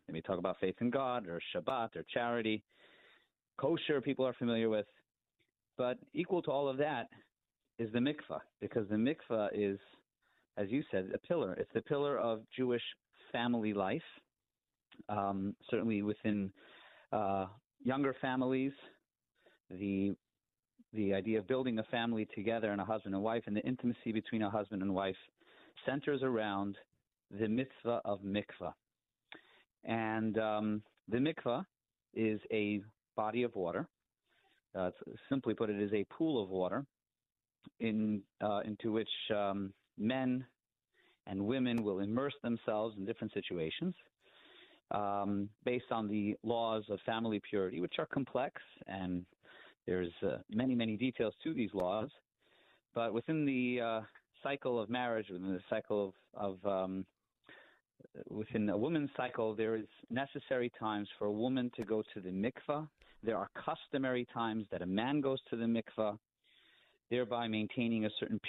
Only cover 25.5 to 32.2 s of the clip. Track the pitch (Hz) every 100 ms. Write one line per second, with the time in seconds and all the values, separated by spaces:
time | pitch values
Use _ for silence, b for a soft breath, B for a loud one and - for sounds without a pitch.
25.5 | B B B - 139 143 143 131 117 107
26.5 | 98 101 101 - _ _ _ - 98 110
27.5 | 113 131 - 113 120 - 101 98 104 98
28.5 | - 87 - _ _ _ _ - B B
29.5 | B B _ - 113 110 110 110 107 110
30.5 | 107 107 107 - _ - 117 143 160 127
31.5 | 123 190 _ _ _ _ -